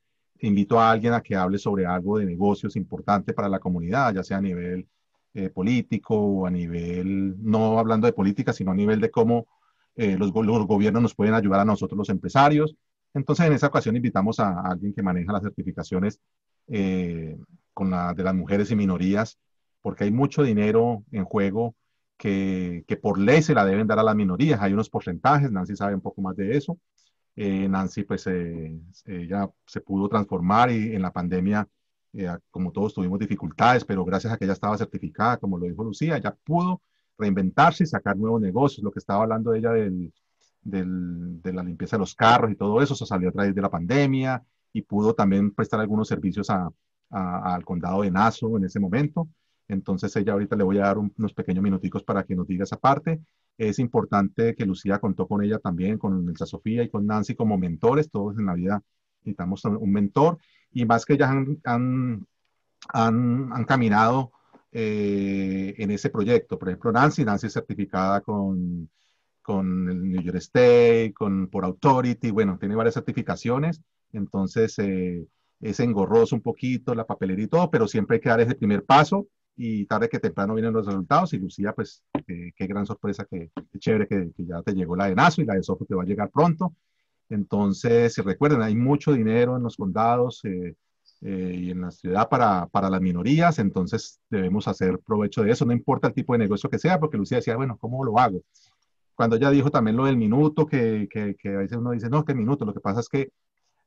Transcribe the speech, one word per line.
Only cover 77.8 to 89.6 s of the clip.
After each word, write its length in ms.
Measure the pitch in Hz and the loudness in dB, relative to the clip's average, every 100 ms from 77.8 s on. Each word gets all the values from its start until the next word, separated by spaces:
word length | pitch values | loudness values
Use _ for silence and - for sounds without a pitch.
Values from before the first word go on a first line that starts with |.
| 107 | 2
siempre 280 | 110 101 113 | 0 0 0
hay 40 | |
que 80 | - | 2
dar 120 | 113 | 4
ese 140 | 117 | 2
primer 300 | 139 104 101 | 2 2 0
paso, 420 | - 139 151 196 202 _ _ - | 6 6 6 2 -4 _ _ -10
y 280 | 117 107 98 | -4 -4 -2
tarde 240 | 107 113 | 0 0
que 100 | 120 | 0
temprano 320 | 107 90 101 | -2 -2 -2
vienen 220 | 110 113 | 0 0
los 100 | 113 | 0
resultados, 480 | 101 98 87 147 185 | -2 -4 2 2 2
y 60 | 98 | -4
Lucía, 340 | 92 - 101 | -6 -4 -6
pues, 300 | - 107 - _ - - | -4 -8 -10 _ -8 -8
eh, 240 | 87 87 | -12 -12
qué 120 | - 95 | -8 -6
gran 180 | 101 | -4
sorpresa, 400 | 98 107 104 98 | -6 -6 -6 -6
que, 260 | 98 90 82 - - | -8 -10 -10 -14 -14
qué 60 | 98 | -6
chévere 280 | - 110 101 | 0 0 2
que, 240 | 98 87 - | -2 -4 -8
que 80 | |
ya 180 | 85 85 | -8 -8
te 120 | 98 | -4
llegó 200 | 95 85 | -4 -2
la 120 | 87 98 | 0 0
de 80 | |
Nassau, 280 | 92 170 165 | 4 4 4
y 40 | 127 | -2
la 80 | |
de 80 | 95 | -2
Suffolk 260 | 87 92 - | -2 -6 -4
te 60 | |
va 80 | 92 | -4
a 40 | 90 | -2
llegar 240 | 104 101 | -4 -2
pronto. 440 | 135 170 160 180 - _ _ _ _ - | 2 2 2 -4 -8 _ _ _ _ -8
Entonces, 800 | 107 95 104 101 95 120 117 117 | -6 -4 0 0 0 2 4 4
si 80 | - | 0
recuerden, 400 | 98 113 147 135 | -4 0 2 2
hay 160 | 110 110 | 2 0
mucho 380 | 127 147 156 | 2 2 2
dinero 420 | 135 110 113 123 | 2 2 2 2
en 60 | 127 | 0